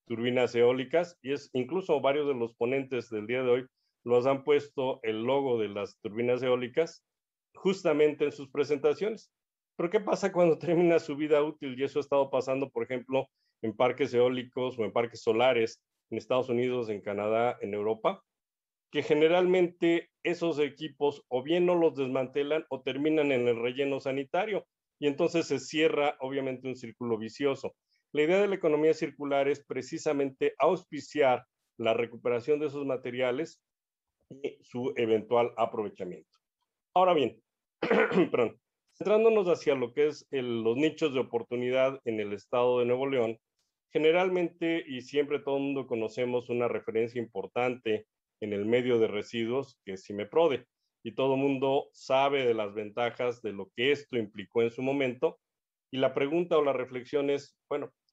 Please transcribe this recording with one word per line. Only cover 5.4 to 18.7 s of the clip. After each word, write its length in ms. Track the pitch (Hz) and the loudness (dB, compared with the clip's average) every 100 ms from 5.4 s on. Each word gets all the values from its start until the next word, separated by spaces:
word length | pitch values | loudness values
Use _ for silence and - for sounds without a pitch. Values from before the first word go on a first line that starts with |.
| 139 120 | 2 0
de 100 | 104 | -2
las 300 | 101 98 - | -4 -8 -10
turbinas 420 | 107 104 120 123 | -10 -4 0 0
eólicas 640 | 127 123 123 139 165 - _ _ _ _ _ | 2 0 -2 -2 -2 -4 _ _ _ _ _
justamente 680 | - 185 190 175 147 151 143 | -4 -2 0 0 4 2 2
en 80 | 147 | -4
sus 180 | 147 139 | -4 -10
presentaciones. 800 | 143 131 147 151 143 208 214 - _ _ _ _ - | -4 -2 0 0 0 -4 -6 -14 _ _ _ _ -6
Pero 140 | 170 | -2
¿qué 100 | 214 | 0
pasa 320 | 190 185 196 | 0 -2 0
cuando 260 | 185 175 143 | 4 4 4
<laughs> 0 | |
termina 400 | 147 170 175 165 | 2 4 6 4
su 180 | - 143 | 2 -4
vida 260 | 151 151 | 2 4
útil? 360 | 151 156 143 123 | 2 -2 -8 -4
Y 60 | |
eso 140 | 135 151 | -2 -2
ha 40 | |
estado 280 | 135 139 139 | 0 2 2
pasando, 400 | 131 127 135 135 | 0 0 -2 -2
por 120 | 117 | -4
ejemplo, 460 | 113 127 120 123 113 _ _ _ | -4 -6 -2 -2 -2 _ _ _
en 160 | 113 107 | -6 2
parques 360 | 127 123 131 | 2 2 0
eólicos 640 | 120 123 127 120 131 127 120 | 4 4 2 -6 -4 -4 -4
o 60 | |
en 80 | 104 | -2
parques 300 | 117 117 110 | 0 -2 -2
solares 600 | - 110 127 120 113 - _ _ - | 0 4 4 4 0 -4 _ _ -12
en 80 | 113 | -10
Estados 320 | - 127 120 | -2 -2 0
Unidos, 400 | 120 127 123 110 | 0 0 -2 -4
en 100 | 101 | -6
Canadá, 560 | 104 101 104 110 120 117 | -6 -4 0 2 0 -2
en 100 | 104 | -6
Europa, 500 | 104 104 110 165 196 _ _ _ _ _ | -4 -2 0 -2 -4 _ _ _ _ _